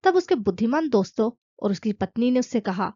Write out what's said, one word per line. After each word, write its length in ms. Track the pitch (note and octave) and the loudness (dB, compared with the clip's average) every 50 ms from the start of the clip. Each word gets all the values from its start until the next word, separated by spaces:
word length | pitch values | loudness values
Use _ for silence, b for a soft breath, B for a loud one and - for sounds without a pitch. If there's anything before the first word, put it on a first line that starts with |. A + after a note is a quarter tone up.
तब 120 | - F#4+ F4+ | 2 2 2
उसके 200 | F#4 F4 - F#4 | 2 2 2 -2
बुद्धिमान 540 | B3+ G3+ G#3 F3+ F3 A3 A3+ C4 D#4 E4 D4 | 0 0 -2 0 0 0 0 0 0 0 2
दोस्तों 420 | A#3+ G#3 F#3+ - _ - A3 A3+ - _ _ _ _ - | 2 0 0 0 _ -2 -2 -2 -2 _ _ _ _ -4
और 80 | - G3+ | -2 -2
उसकी 220 | G3+ - - A3 | -2 -2 -2 -6
पत्नी 380 | G#3 _ G3 F#3 _ A3+ A#3+ B3 | -4 _ -6 -6 _ -2 0 2
ने 80 | B3+ B3+ | 2 0
उससे 220 | A#3+ - - A#3 | 0 0 -4 -4
कहा 320 | G3+ G#3 F#3 F#3 G#3 F3 - | -2 -2 -4 -4 -4 -6 -6